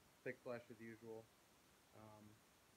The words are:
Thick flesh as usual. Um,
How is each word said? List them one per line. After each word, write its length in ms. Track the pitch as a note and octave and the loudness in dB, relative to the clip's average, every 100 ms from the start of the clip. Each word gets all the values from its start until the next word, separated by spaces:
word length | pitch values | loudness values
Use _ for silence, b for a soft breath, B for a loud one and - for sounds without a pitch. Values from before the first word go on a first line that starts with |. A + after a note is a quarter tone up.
| - - C3+ | -16 2 4
Thick 120 | - | 6
flesh 200 | - A#2+ A#2 | 6 6 6
as 100 | A2 | 0
usual. 460 | A2+ A2 A2+ A2 A2+ - - - - - - - | 0 0 2 0 0 -10 -16 -16 -16 -16 -12 -8
Um, 420 | A2 G#2+ G#2+ G#2+ - - - | -6 -6 -8 -10 -14 -16 -16